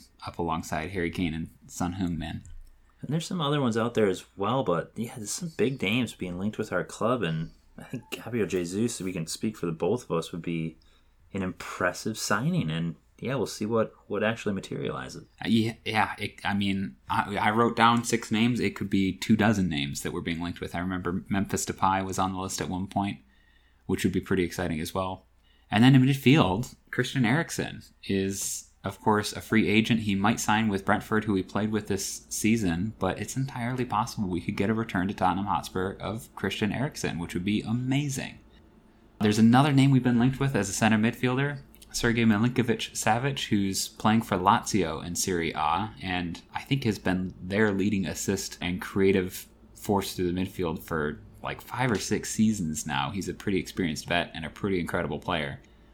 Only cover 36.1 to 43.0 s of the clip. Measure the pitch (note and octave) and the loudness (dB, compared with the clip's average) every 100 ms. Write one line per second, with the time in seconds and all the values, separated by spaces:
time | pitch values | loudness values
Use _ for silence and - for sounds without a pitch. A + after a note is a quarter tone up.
36.1 | A2 - - G2 - G#2 G2 D3 - D#2 | -8 -10 -6 -4 0 -2 0 -4 -4 -6
37.1 | C#2 E2 F2 F#2+ G#2 G2+ A#2+ B2+ C3+ D3 | -4 -4 -4 0 0 0 -2 0 0 0
38.1 | C3+ - - - - - - _ _ - | -4 -8 -12 -20 -20 -20 -20 _ _ -20
39.1 | _ G#2 G#2+ A2+ B2+ C#3 C3+ C3+ C3+ B2+ | _ 2 8 8 10 8 8 8 6 6
40.1 | A#2+ B2+ C#3 C3+ A#2 G2 - A2 A2 A2+ | 4 4 2 0 2 0 2 4 4 2
41.1 | A#2+ B2 B2+ C#3+ C#3 - - - - A#2+ | 0 0 0 -2 -4 -12 -20 -10 -2 0
42.1 | A#2 A2+ G#2 B2 B2+ A2+ A2+ - - | 4 4 6 4 2 0 0 -2 -2